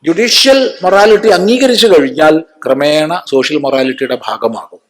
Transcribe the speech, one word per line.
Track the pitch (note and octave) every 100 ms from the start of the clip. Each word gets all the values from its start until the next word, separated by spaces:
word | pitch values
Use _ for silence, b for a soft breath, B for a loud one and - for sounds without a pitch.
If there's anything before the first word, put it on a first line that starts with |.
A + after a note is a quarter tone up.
ജുഡീഷ്യൽ | - B3+ A#3 - C4 C4+ C4 -
മൊറാലിറ്റി | F#3 G3 G#3 G#3+ A3
അംഗീകരിച്ചു | F3+ F#3+ B3+ C4 A#3 A#3
കഴിഞ്ഞാൽ | F3 C3+ C3 D#3 D#3
ക്രമേണ | D#3+ _ - C3 C#3+ D3+ D#3 F3 -
സോഷ്യൽ | C3+ B2+ D3+
മൊറാലിറ്റിയുടെ | C#3 C3+ C3 B2+ C3 B2 -
ഭാഗമാകും. | A2 A2+ A2+ - - _